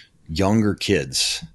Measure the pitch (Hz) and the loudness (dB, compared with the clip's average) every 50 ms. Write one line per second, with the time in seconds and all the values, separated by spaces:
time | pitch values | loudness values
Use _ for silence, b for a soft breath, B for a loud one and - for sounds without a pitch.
0 | B B B _ _ - 80 80 95 95 107 113 107 104 95 - - - 101 80 | B B B _ _ -8 -2 0 2 2 4 4 2 2 0 -2 0 0 0 0
1 | 69 65 65 - - - - - - - - | 0 -2 -4 -4 -2 -2 -4 -6 -10 -14 -20